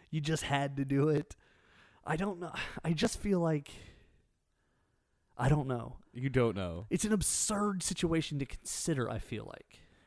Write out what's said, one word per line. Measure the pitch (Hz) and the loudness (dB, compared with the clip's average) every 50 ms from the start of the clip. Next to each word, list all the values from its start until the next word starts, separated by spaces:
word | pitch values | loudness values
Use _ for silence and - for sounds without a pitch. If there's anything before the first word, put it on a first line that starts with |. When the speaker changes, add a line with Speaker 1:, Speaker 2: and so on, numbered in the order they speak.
| - - - | -12 -6 -4
Speaker 1:
you | 160 | -2
just | 147 147 160 156 - | 0 0 0 0 0
had | - 147 139 143 143 139 | 0 0 0 0 0 -2
to | 135 139 | -4 -2
do | 135 139 139 139 156 | 2 4 4 6 6
it." | 151 147 - - - - _ _ _ _ _ _ - - - - - - _ | 4 2 0 -2 -8 -20 _ _ _ _ _ _ -20 -20 -20 -20 -20 -14 _
I | - 156 | -4 -2
don't | 160 196 202 196 175 | 0 0 -2 -2 -4
know. | 175 170 - - - - | -8 -8 -8 -8 -8 -8
<sighs> | - - - | -8 -4 0
I | 160 170 | 0 2
just | 151 - 233 - - | 2 2 0 0 0
feel | - 208 196 180 | 0 2 2 4
like, | 170 165 160 151 143 - - - - - - - - _ _ _ _ _ _ _ _ _ _ _ _ _ _ _ _ _ _ _ _ _ _ _ _ _ _ | 4 4 2 0 -2 -6 -12 -16 -18 -18 -20 -20 -20 _ _ _ _ _ _ _ _ _ _ _ _ _ _ _ _ _ _ _ _ _ _ _ _ _ _
I | - 127 131 | 0 4 4
don't | 151 147 139 | 4 4 2
know. | 135 131 120 113 117 - - - - - | 0 -2 -4 -4 -8 -10 -14 -18 -14 -8
Speaker 2:
You | 117 123 139 | -4 -4 0
don't | 123 127 123 117 98 | 4 4 4 4 2
know. | 101 95 90 85 87 104 - | 0 -2 -2 -4 -6 -4 -2
Speaker 1:
It's | - - - | -2 0 2
an | 208 214 | 2 2
absurd | 208 160 - - - - - 214 202 208 208 202 185 165 | 2 2 2 2 2 0 0 0 2 0 0 0 0 -2
situation | - 180 - - 165 165 165 151 - 151 143 | -4 -2 0 0 2 2 0 0 0 -2 -4
to | 139 | -4
consider, | - - - - - - - - - 165 135 120 - | -4 -6 -10 -8 -8 -6 -4 -2 0 0 0 0 -2
I | 120 110 | -2 -6
feel | - - - 107 107 | -6 -6 -8 -8 -8
like. | - - - - - - - - - - _ _ | -10 -12 -16 -18 -20 -20 -20 -20 -20 -20 _ _